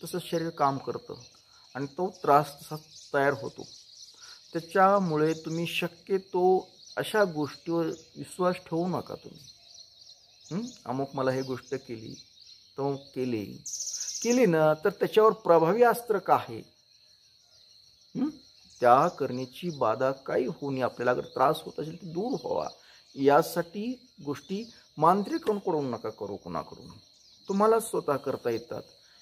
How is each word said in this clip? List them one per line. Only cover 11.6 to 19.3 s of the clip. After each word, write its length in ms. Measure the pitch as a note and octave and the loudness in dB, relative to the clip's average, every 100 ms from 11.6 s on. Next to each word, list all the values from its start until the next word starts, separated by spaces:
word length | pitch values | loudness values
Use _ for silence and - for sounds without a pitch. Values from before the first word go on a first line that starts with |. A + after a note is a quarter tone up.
| - | -8
केली, 400 | C3 - A2+ A2+ C#3 - _ - - _ - | -10 -8 -14 -14 -18 -20 _ -20 -20 _ -6
तो 200 | C#3 C#3 | -4 -4
केली, 480 | C#3 C3 B2+ A2+ G2 C3 - - - - - - | -8 -6 -4 -4 -6 -12 -12 -10 -10 -10 -10 -4
केली 240 | A3+ B3 A3+ | 0 4 4
ना, 280 | D#3+ D#3 | 4 4
तर 160 | D3+ G#3 | 2 -2
त्याच्यावर 420 | F#3 F#3 G#3+ A3 | -2 0 4 4
प्रभावी 500 | F3+ - E3 D#3+ G#3+ | 4 4 6 6 6
अस्त्र 360 | A#3+ - - G3+ | 4 4 0 -2
का 160 | - | 4
आहे? 240 | C#3 - A2+ - _ _ _ _ _ _ _ _ _ _ _ _ _ _ - | 2 2 -10 -14 _ _ _ _ _ _ _ _ _ _ _ _ _ _ -6
हं? 120 | D4 - _ _ _ - | -6 -6 _ _ _ 0
त्या 280 | B2 B2 E3+ | 6 6 4
करणीची 640 | F3 C3 | -2 -8